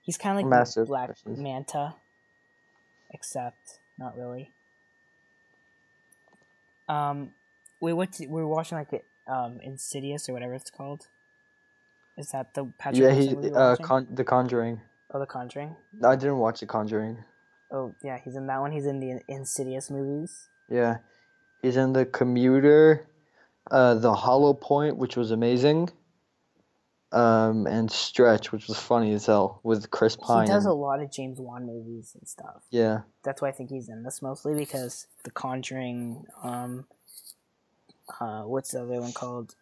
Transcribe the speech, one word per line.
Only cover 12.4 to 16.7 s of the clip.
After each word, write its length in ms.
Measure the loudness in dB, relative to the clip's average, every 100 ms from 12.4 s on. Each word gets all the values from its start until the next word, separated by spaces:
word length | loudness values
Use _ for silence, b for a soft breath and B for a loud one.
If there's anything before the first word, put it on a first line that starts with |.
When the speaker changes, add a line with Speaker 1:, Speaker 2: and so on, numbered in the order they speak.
| -8
Speaker 1:
the 180 | -8 -10 -8
Patrick 240 | -2 6
Speaker 2:
Yeah, 60 | 6
Speaker 1:
Wilson 220 | 6 2
Speaker 2:
he, 60 | 0
Speaker 1:
movie 140 | 0
we're 80 | 4
Speaker 2:
uh, 120 | 4
Speaker 1:
watching? 140 | 4 2
Speaker 2:
Con-, 220 | 0 0
The 120 | -6
Conjuring. 580 | 0 2 2 -2 -2 -8 _ _ _
Speaker 1:
Oh, 60 | -10
The 60 | -8
Conjuring? 500 | -10 -12 -12 -14 -16 _
Speaker 2:
No, 160 | 2 4
I 60 | 4
didn't 220 | 2 0
watch 220 | 0 -2
The 60 |
Conjuring. 500 | -6